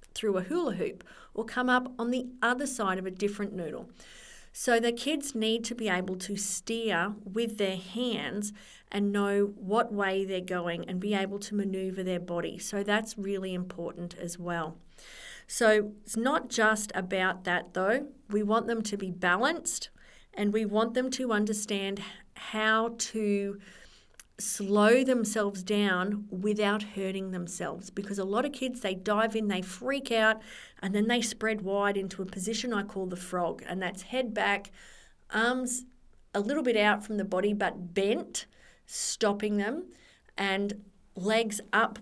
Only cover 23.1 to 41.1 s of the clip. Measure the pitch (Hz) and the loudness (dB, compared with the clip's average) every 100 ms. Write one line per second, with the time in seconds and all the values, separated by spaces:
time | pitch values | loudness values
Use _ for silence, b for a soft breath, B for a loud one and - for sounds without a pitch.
23.1 | 220 208 202 202 202 B B B B B | 0 2 2 0 -6 B B B B B
24.1 | - - - - - 196 208 208 254 262 | -20 -16 -6 -4 -2 2 6 8 8 6
25.1 | 240 214 226 202 196 185 208 202 180 190 | 2 2 0 0 -2 0 2 4 2 0
26.1 | 208 - 180 208 208 202 208 208 196 190 | -4 -6 -2 0 2 2 0 -2 -4 -4
27.1 | 190 190 185 175 - 160 151 - - 202 | -4 -4 -6 -6 -6 -6 -8 -10 -8 -6
28.1 | 202 190 208 285 - 262 247 196 185 196 | -4 -2 0 -2 -2 -6 -4 -4 -2 0
29.1 | 208 226 220 208 185 180 - 247 277 277 | 2 2 0 0 -2 -4 -6 -4 -2 0
30.1 | 226 220 220 B B B B 190 208 226 | 4 4 2 B B B B 0 2 4
31.1 | 240 233 - 220 220 185 202 202 196 190 | 2 0 -2 -2 -2 0 2 2 2 -2
32.1 | - 185 196 185 226 247 208 202 190 185 | -6 -6 -6 -4 -4 -2 -2 -2 -4 -6
33.1 | 185 - 180 170 - - 185 180 190 - | -6 -4 -2 -2 -2 -6 -4 -4 -6 -4
34.1 | 254 240 208 196 196 - - B B B | -2 -2 0 2 2 -2 -18 B B B
35.1 | B B 220 233 254 247 - - - - | B B 2 2 2 -2 -4 -8 -20 -20
36.1 | - - 202 208 294 254 214 208 208 - | -20 -4 -2 0 2 2 4 4 4 0
37.1 | 208 202 185 208 208 190 - 175 185 196 | -4 -2 2 2 2 0 -2 -4 0 2
38.1 | 294 - - - b b b b - - | 0 -2 -8 -10 b b b b -6 -4
39.1 | - 208 202 214 208 202 311 370 B B | 0 0 2 0 0 0 -2 -8 B B
40.1 | B B - 196 190 202 208 - - _ | B B -2 0 2 0 -4 -12 -20 _